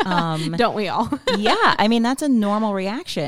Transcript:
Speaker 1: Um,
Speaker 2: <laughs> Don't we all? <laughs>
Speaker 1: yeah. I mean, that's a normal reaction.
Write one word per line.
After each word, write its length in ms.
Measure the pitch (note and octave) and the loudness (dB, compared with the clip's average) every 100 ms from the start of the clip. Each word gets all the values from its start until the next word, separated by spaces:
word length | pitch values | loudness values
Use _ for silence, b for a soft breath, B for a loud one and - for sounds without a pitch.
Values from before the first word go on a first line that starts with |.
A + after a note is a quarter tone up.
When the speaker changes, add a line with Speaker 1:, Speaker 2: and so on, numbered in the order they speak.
| G#4 | -2
Speaker 1:
Um, 460 | F#3 E3 D#3+ D#3+ | 0 0 -2 -2
Speaker 2:
<laughs> 60 | E3 | 0
Don't 180 | A#3 F3+ | 0 0
we 120 | F#3+ | -2
all? 200 | D3+ A#3 C#4 - | -2 -2 -4 -2
<laughs> 100 | A3+ | 0
Speaker 1:
yeah. 380 | G#3+ F#4+ F#4+ - | 2 2 2 2
I 100 | G#3 | 2
mean, 140 | A#3 | 2
that's 200 | A#3 C4+ | 2 0
a 60 | D4+ | 0
normal 440 | B3 G3+ G#3 A3 | 2 2 0 -2
reaction. 500 | G3 F#3+ A#3 F4+ - | -2 -4 -6 -8 -6